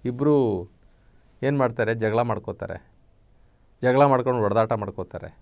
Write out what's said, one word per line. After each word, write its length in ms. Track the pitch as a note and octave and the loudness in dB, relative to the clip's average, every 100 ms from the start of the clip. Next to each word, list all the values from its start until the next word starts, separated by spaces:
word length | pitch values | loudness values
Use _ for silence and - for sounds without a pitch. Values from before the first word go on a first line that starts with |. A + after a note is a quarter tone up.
ಇಬ್ರು 640 | B2 B2 D3 D3 A#2+ F#2+ F2 _ _ _ _ _ _ _ | -6 -2 2 4 2 -2 -8 _ _ _ _ _ _ _
ಏನು 160 | C3 C#3+ | -2 0
ಮಾಡ್ತಾರೆ, 360 | B2+ A#2 A2 | 0 0 -2
ಜಗಳ 260 | A2+ A2 A2+ | 0 0 0
ಮಾಡ್ಕೋತಾರೆ, 560 | A#2+ G#2 - G2+ F#2+ - _ _ _ _ _ _ _ _ _ _ | -2 -4 -8 -10 -10 -12 _ _ _ _ _ _ _ _ _ _
ಜಗಳ 220 | B2+ C3 | 2 4
ಮಾಡ್ಕೊಂಡು 360 | C#3+ B2+ B2+ B2 | 6 4 2 0
ಹೊಡೆದಾಟ 320 | G#2 A2 A2 | 2 2 0
ಮಾಡ್ಕೋತಾರೆ 680 | A2 G2 F#2+ - F2 E2+ - | -2 -6 -10 -12 -12 -14 -20